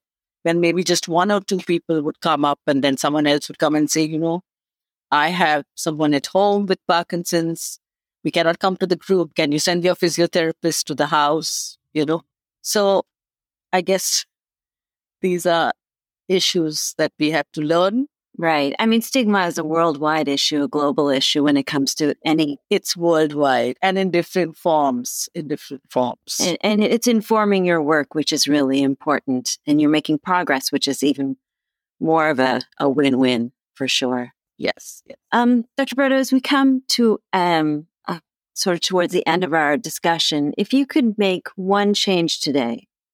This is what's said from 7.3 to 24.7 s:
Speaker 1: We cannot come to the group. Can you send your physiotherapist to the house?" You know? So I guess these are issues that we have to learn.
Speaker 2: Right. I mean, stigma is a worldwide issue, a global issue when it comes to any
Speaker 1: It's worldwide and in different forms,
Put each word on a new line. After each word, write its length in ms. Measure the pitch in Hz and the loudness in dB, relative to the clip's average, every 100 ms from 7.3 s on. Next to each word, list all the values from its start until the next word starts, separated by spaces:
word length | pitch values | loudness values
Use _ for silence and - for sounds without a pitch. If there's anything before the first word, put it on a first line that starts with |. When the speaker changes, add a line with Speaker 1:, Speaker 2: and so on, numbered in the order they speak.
| 170 165 165 - - _ _ _ _ | -2 -2 -4 -10 -14 _ _ _ _
Speaker 1:
We 80 | 160 | -4
cannot 280 | 170 165 170 | 0 0 0
come 180 | 190 185 | 0 0
to 100 | 185 | -2
the 80 | 175 | -2
group. 400 | - 190 165 - | 0 0 0 -2
Can 160 | 151 | 0
you 80 | 147 | 0
send 240 | 185 175 | 0 0
your 120 | 175 175 | 0 0
physiotherapist 880 | 175 156 170 180 165 - 165 - - | 0 0 0 0 -2 -2 -4 -4 -4
to 100 | 143 | -4
the 120 | 147 | 0
house?" 680 | 156 147 160 156 - - - _ | 2 2 0 -4 -8 -10 -14 _
You 120 | 151 147 | -4 -2
know? 160 | 165 - _ _ _ | -2 -6 _ _ _
So 420 | - 214 202 190 - _ _ _ _ _ _ | -4 0 2 2 -2 _ _ _ _ _ _
I 100 | 185 | -2
guess 440 | 180 190 - - - _ _ _ _ _ _ _ _ _ | 0 -2 0 -4 -6 _ _ _ _ _ _ _ _ _
these 240 | 185 175 180 | -4 -2 0
are 260 | 170 147 - _ _ _ _ - | 0 0 -4 _ _ _ _ -2
issues 680 | 185 - 180 156 151 - - | 0 0 0 -2 -4 -6 -4
that 140 | 156 - | -4 -2
we 120 | 151 | -2
have 140 | 156 - | -2 -4
to 80 | - | -4
learn. 460 | 151 170 185 233 285 _ _ - | 0 2 2 0 -4 _ _ -4
Speaker 2:
Right. 360 | 170 156 139 - | 0 0 0 0
I 60 | 226 | 2
mean, 160 | 226 | 2
stigma 460 | - 269 214 202 175 | 2 0 2 2 0
is 100 | 165 | -2
a 80 | 156 | -2
worldwide 640 | 160 170 143 151 156 143 | 0 0 0 0 0 0
issue, 340 | 139 - 151 | -2 0 0
a 40 | 139 | -2
global 400 | 147 147 135 143 | 0 0 2 2
issue 340 | 135 139 151 | 2 0 0
when 140 | 143 143 | 2 2
it 80 | 135 | 0
comes 280 | 143 135 - | -2 -2 -2
to 200 | 147 - | -2 -2
any 340 | 156 160 151 143 - | -2 0 -2 -4 -2
Speaker 1:
It's 260 | 202 - 180 | -4 -2 -2
worldwide 800 | 170 160 156 147 139 123 120 127 | 2 2 2 0 0 2 0 -2
and 160 | 190 190 | -2 0
in 140 | 190 | 0
different 440 | 170 165 185 165 160 | 0 -2 -2 -4 -2
forms, 720 | 175 | 0